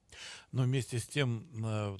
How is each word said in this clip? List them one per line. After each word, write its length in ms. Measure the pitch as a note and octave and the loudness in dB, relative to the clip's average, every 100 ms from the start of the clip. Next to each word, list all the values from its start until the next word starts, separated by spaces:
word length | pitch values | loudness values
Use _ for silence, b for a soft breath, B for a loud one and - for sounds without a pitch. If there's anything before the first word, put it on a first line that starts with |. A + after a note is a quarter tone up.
| - B B B B | -20 B B B B
Но 100 | B2 | 0
вместе 360 | B2+ C3+ A2+ A#2+ | 4 2 2 -2
с 80 | - | 0
тем, 420 | D3 C3 A2+ F#2 A2 | 2 2 2 -4 -4
э, 320 | A2 G#2+ G#2 G2 | 0 0 0 -2